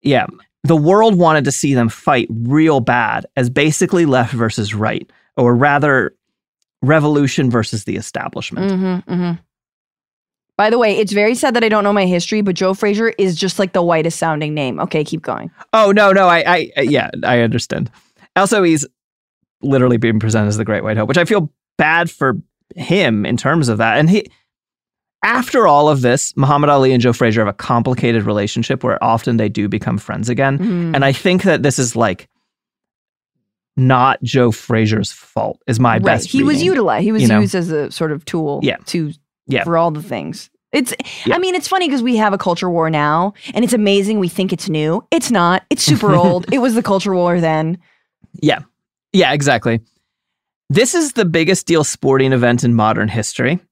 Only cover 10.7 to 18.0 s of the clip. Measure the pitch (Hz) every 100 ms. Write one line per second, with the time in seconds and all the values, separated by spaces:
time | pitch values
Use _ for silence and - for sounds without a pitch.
10.7 | 233 226 196 208 202 208 240 285 240 226
11.7 | 214 202 202 185 180 - 214 202 175 185
12.7 | 190 208 202 226 - 190 165 196 - 190
13.7 | 185 175 165 160 - 165 151 151 151 135
14.7 | 80 - 160 151 160 - 107 - _ -
15.7 | 220 208 202 202 196 185 170 160 175 156
16.7 | - 139 143 - - - 123 113 120 -
17.7 | - 123 _